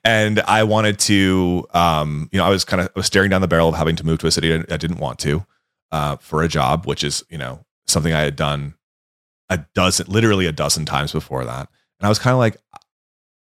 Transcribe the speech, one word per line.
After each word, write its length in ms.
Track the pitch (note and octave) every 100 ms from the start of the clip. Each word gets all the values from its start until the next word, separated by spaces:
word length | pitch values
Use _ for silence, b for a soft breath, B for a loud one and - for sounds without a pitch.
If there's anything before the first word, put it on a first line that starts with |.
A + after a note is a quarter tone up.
And 360 | A2+ A2 G#2+ G#2+
I 220 | - G#2+
wanted 340 | A2 G#2+ G#2+ G2+
to, 680 | - G2+ F#2+ F#2+ F2+ F2+ -
um, 560 | E2+ E2+ D#2 D2+ D2+ D#2+
you 80 | F#2+
know, 60 | F#2
I 40 |
was 160 | F#2+ -
kinda, 200 | F#2 F2
I 140 | -
was 60 | F2+
staring 240 | G2 G2
down 120 | F#2+
the 60 | F2+
barrel 220 | E2 E2
of 60 | D#2+
having 200 | D#2+ E2
to 80 | D#2
move 140 | D#2+
to 80 | D#2+
a 40 |
city 220 | - D#2+
I, 100 | E2 E2
I 80 | D#2+
didn't 200 | E2 E2+
want 220 | C#2+ A#1+
to, 260 | D2 D2+ G2+ _ _ _ -
uh, 260 | D#2 D2 C#2
for 260 | - D#2
a 40 | E2
job, 380 | D2+ C2 D#2 D#2
which 180 | C#2+
is, 200 | D2+ - -
you 80 | D#2+
know, 260 | B1+ D2 _ _ -
something 280 | E2+ D#2+
I 80 | D#2
had 140 | D2 C#2
done 380 | D2+ D2 C#2+ - _ _ _ _ _ _ -
a 100 | F2+ C#2+ -
dozen, 320 | F#2 - F#2
literally 380 | G2+ A2+ G2 F2+
a 60 |
dozen 340 | D2+ D2 - D2+
times 260 | C#2 D2+
before 340 | D#2+ - C2 B1
that. 240 | B1+ C2+ _ _ -
And 60 | G2+
I 40 |
was 100 | G#2+
kinda 180 | B2 B2+
like, 200 | A#2 - _ - _ _ _ _ _ _ _